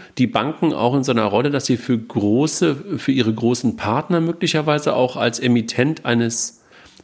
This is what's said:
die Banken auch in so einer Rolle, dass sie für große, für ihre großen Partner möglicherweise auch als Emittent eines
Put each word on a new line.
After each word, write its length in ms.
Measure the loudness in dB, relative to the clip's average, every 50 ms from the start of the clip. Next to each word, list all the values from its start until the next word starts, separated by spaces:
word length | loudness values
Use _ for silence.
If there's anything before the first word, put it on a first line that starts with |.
| -12 -8 -2 0
die 80 | 0
Banken 460 | 0 0 0 -2 -2 -2 -2 -2 -2
auch 220 | 0 0 0 2 2
in 80 | 2 0
so 80 | 2
einer 120 | 2 2 2
Rolle, 260 | 2 2 2 2 0
dass 160 | 0 -2 0
sie 100 | 0 -2
für 200 | 0 0 -2 -2
große, 1000 | -2 -2 -4 -4 0 0 2 2 2 2 0 0 0 0 0 0 -2 -6 -8 -8 -4
für 140 | -2 0
ihre 200 | 0 2 2 0
großen 440 | 0 0 2 0 2 0 0 -2 -2
Partner 440 | -2 -2 -2 -2 -2 0 0 0 0
möglicherweise 760 | 0 0 -2 -2 -2 0 0 0 0 0 0 0 0 0 2
auch 200 | 2 0 0 0
als 220 | 0 -2 -2 0 0
Emittent 640 | 0 2 2 2 0 0 0 0 0 0 0 -2 -2
eines 580 | 0 0 2 0 0 -2 -4 -4 -6 -8 _ _ _ -20 -20 -20 -20 -20 -20